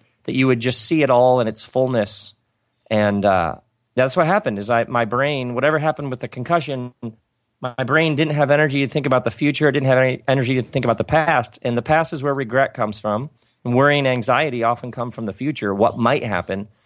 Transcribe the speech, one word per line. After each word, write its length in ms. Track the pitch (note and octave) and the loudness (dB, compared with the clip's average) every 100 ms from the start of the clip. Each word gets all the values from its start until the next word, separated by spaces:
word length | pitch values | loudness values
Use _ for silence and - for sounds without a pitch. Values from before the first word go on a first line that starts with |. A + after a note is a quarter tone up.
| _ _ | _ _
that 100 | - | -6
you 120 | C3 C3 | 0 2
would 140 | B2 | 2
just 220 | A#2+ - - | 0 0 2
see 160 | D#3+ | 2
it 80 | C#3 | 4
all 300 | B2 B2+ B2+ | 4 4 4
in 80 | A2+ | 0
its 160 | - | -4
fullness. 720 | - B2+ C3 B2 G#2 - - - _ _ _ _ - | -6 -2 0 0 -2 -4 -8 -12 _ _ _ _ -4
And, 340 | G#2+ G#2 G2+ | 0 2 2
uh, 320 | G2 F#2 E2+ - _ _ _ | 2 2 0 -4 _ _ _
that's 220 | - C3 F3+ | -2 0 2
what 100 | D#3+ | 2
happened, 320 | G3+ D3+ G2+ | 2 0 -4
is 120 | G2+ | 0
I, 140 | A#2 | 0
my 200 | A#2 B2 | 0 -2
brain, 500 | A2+ B2 C#3 C#3+ B2 | -2 0 -2 -2 -4
whatever 240 | A#2+ C#3+ D#3 | -2 0 2
happened 320 | D#3 D3+ C#3+ | 0 -2 -6
with 100 | B2+ | -8
the 80 | B2 | -10
concussion, 640 | - A#2+ E3+ D3 C3 B2 - A#2 A2 _ _ _ - | -10 -2 -2 -2 -8 -8 -12 -14 -14 _ _ _ -12
my 140 | B2+ A#2+ | -10 -6
brain 320 | B2+ D3+ D#3+ C#3+ | 0 2 2 0
didn't 180 | D#3 | 0
have 160 | D3 C#3 | 0 2
energy 300 | D3 D3+ C#3 | 4 2 0
to 80 | C3+ | -2
think 180 | D#3+ C3 | -2 0
about 160 | B2+ | 0
the 60 | A2+ | 0
future. 380 | - C#3+ C3+ D3+ | -2 -2 2 2
It 40 | |
didn't 160 | C#3 C3 | 2 2
have 100 | C3 | 4
any 240 | C3 B2+ - | 2 0 0
energy 280 | C3+ B2 | 0 2
to 80 | C3 | 0
think 220 | A#2 C#3 | -2 -2
about 140 | A#2+ A2+ | 0 0
the 60 | |
past. 540 | - D3+ D#3 C#3+ A#2 - | 2 2 2 0 0 -6
And 140 | B2 A#2+ | -4 -2
the 60 | |
past 300 | A#2 D#3 D#3+ | 2 2 0
is 80 | D3+ | -4
where 120 | C#3+ | -4
regret 400 | C#3 A#2 B2+ C3+ | -4 -2 0 0
comes 240 | - G#2+ G2 | -2 -6 -4
from. 320 | G#2+ G#2 C#3+ _ _ _ | -4 -4 -4 _ _ _
And 100 | B2 | -2
worry 240 | A#2+ C#3+ C#3+ | 4 4 4
and 100 | C3+ | 2
anxiety 560 | B2+ A2 B2+ D3+ B2 | 0 0 0 0 -2
often 260 | A2+ A#2+ B2 | -2 -2 -6
come 200 | A#2+ B2 | -8 -8
from 140 | A#2 A2 | -8 -8
the 60 | |
future, 400 | F#2+ C#3 C#3 G2+ | -6 -6 -4 -2
what 220 | G2 A2+ - | 2 0 2
might 260 | A#2 D3 | 0 0
happen. 420 | A#2 F#2 F2 F#2+ G#2+ _ | -2 -4 -4 -8 -8 _